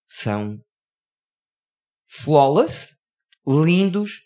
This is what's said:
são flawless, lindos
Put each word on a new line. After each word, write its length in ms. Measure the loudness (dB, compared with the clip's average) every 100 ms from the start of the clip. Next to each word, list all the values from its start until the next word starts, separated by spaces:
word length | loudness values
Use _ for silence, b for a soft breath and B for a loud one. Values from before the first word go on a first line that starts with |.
| -16
são 520 | -10 -6 -4 -6 -10 -16 _ _ _ _ _ _ _ _ _ _ _ _ _ _
flawless, 840 | -12 0 4 4 4 0 -4 -16 _ _ _ _ _ -2
lindos 760 | 2 2 2 0 -2 -6 -10